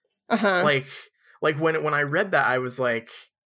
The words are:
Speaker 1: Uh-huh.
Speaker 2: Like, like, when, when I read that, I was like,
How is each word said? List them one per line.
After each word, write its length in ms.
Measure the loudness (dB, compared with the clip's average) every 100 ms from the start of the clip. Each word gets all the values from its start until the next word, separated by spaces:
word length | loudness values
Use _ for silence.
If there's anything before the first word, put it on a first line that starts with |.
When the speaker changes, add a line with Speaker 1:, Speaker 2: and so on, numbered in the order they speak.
| _ _ -4
Speaker 1:
Uh-huh. 340 | 0 2 2
Speaker 2:
Like, 240 | 2 0 -2 -12 -20 _ _ _
like, 160 | -2 0
when, 240 | 0 0
when 100 | 0
I 80 | 0
read 300 | 0 0 0
that, 140 | 2 2
I 120 | 0
was 220 | -2 -2
like, 280 | -2 -2 -6 -16 -20 _